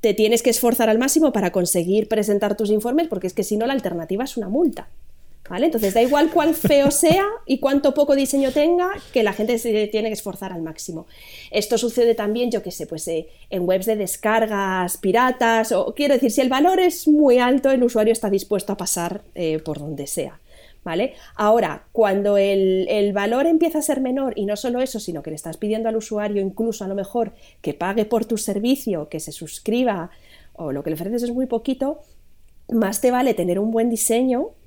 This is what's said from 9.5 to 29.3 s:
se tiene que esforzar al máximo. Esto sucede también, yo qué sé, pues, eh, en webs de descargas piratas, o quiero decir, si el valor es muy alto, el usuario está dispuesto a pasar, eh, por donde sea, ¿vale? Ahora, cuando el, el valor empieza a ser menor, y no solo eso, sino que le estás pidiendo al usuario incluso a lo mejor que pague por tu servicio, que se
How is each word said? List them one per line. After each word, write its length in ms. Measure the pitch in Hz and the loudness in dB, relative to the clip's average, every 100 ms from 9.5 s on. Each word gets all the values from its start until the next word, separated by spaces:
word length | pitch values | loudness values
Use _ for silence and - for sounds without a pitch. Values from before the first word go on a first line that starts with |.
| 240 | -2
se 280 | 233 214 214 | 0 -2 0
tiene 220 | 214 220 | -2 -2
que 60 | |
esforzar 380 | 208 - 185 190 | -6 -10 -10 -10
al 80 | 175 | -10
máximo. 460 | 160 156 - 165 - - - - - | -10 -10 -12 -12 -14 -20 -20 -20 -6
Esto 280 | - 208 233 | -4 0 0
sucede 360 | 240 233 233 | 0 2 2
también, 360 | 226 208 220 240 | 2 0 -2 -2
yo 120 | 226 | -2
qué 80 | 185 | -6
sé, 160 | - 151 | -10 -10
pues, 220 | 160 165 | -8 -6
eh, 200 | 165 160 - - | -6 -6 -16 -10
en 180 | 190 175 | -4 0
webs 200 | 190 190 | 0 0
de 100 | 220 | -2
descargas 1040 | 190 - 220 226 220 208 196 185 180 - | -2 -4 0 2 0 -2 -2 -2 -2 -2
piratas, 720 | 196 226 254 254 233 226 220 | 0 2 2 2 2 2 2
o 220 | 185 - | 0 -2
quiero 200 | - 285 | -2 2
decir, 160 | 277 262 | 2 2
si 120 | 220 | 2
el 80 | 269 | 2
valor 300 | 262 311 381 | 4 4 4
es 280 | 370 - - | 2 2 2
muy 300 | 294 294 247 | 6 6 6
alto, 320 | 247 269 269 | 4 2 2
el 120 | 269 | 2
usuario 300 | 240 226 214 | 2 2 2
está 160 | 226 208 | 2 0
dispuesto 460 | 196 - 208 - | -2 0 -4 -2
a 20 | 202 | -6
pasar, 460 | 190 - 170 196 - | -4 -4 -4 -6 -12
eh, 240 | - 170 156 | -6 -4 -2
por 200 | 160 147 | -4 -8
donde 280 | 147 143 139 | -8 -8 -8
sea, 320 | - 139 - _ - - - | -6 -6 -10 _ -20 -20 -16
¿vale? 320 | - 165 247 - - | -6 -2 -2 -4 -20
Ahora, 520 | - 208 226 175 151 - | -2 4 4 2 -4 -10
cuando 440 | - 208 196 202 202 | 0 2 2 2 2
el, 500 | 196 196 190 185 185 | 4 4 2 2 0
el 240 | 214 202 | 0 0
valor 320 | 202 202 240 311 | 0 0 0 2
empieza 320 | 320 330 311 | 2 2 0
a 40 | |
ser 200 | 294 269 | -2 -2
menor, 320 | 262 262 269 - | 0 -2 -2 -4
y 80 | |
no 100 | 202 208 | -4 -4
solo 260 | 254 247 | -4 -2
eso, 180 | 262 233 | -4 -4
sino 220 | 202 165 | -8 -8
que 80 | 143 | -8
le 60 | 156 | -10
estás 200 | - 160 | -10 -6
pidiendo 320 | 208 214 226 | -4 -2 -2
al 80 | 226 | -4
usuario 460 | 220 214 208 208 | -4 -4 -2 -2
incluso 420 | 196 190 226 220 | -2 -2 -4 -2
a 40 | 196 | -6
lo 60 | |
mejor 380 | 196 190 240 233 - - - | -6 -4 -4 -4 -6 -20 -10
que 100 | - | -8
pague 320 | 147 180 208 | -4 -2 -2
por 220 | 214 233 226 | 0 -2 -2
tu 100 | 226 | -4
servicio, 720 | - 202 226 269 - 175 147 | -2 -2 0 0 -2 -4 -4
que 100 | 160 | -10
se 140 | - | -12